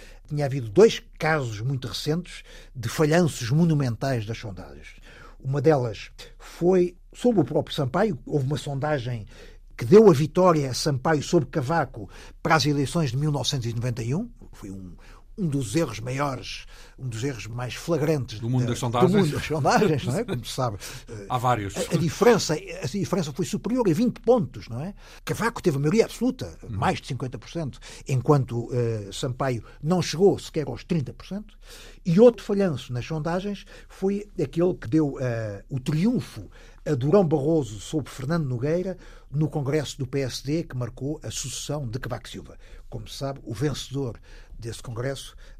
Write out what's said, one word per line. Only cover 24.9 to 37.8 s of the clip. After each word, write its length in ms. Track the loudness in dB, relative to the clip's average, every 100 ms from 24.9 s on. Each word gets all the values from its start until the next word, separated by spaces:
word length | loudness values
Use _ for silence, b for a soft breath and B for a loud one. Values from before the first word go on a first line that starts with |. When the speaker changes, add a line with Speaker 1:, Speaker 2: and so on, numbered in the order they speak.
| B B B -6
Speaker 1:
Cavaco 360 | -2 -2 0
teve 140 | 0 2
a 40 |
maioria 240 | 4 4 2
absoluta, 520 | 0 -2 -2 -8 -10
Speaker 2:
Uhum. 140 | -8 -2
Speaker 1:
mais 240 | 0 -2
de 60 | -4
cinquenta 300 | -6 -6 -10
por 120 | -8
cento, 300 | -6 -6 -8 B B -2
enquanto, 640 | 0 4 4 4 -2 -2
eh, 380 | -2 0 -2 -6
Sampaio 500 | -6 -6 -2 -2 -2 B B
não 180 | 0 0
chegou 380 | 0 4 4 4
sequer 300 | 0 -6 -6
aos 160 | -8 -2
trinta 280 | -2 -2
por 140 | -8 -12
cento. 300 | -12 -12 -18 B B B B 2
E 120 | 8
outro 240 | 10 8 0
falhanço 480 | 0 2 0 -4
nas 120 | -8 -6
sondagens 600 | -4 -2 -2 -4 -8 B B B
foi 420 | -4 -2 -2 -4 -4
aquele 320 | -2 2 0 0
que 120 | 0
deu, 300 | 2 2 0
eh, 460 | -2 -2 -4 -8 -8
o 140 | -6
triunfo 680 | -2 2 2 0 -2 -10 -16 B B B -4
a 80 |
Durão 340 | 0 4 4 4
Barroso 540 | 2 2 2 0 -6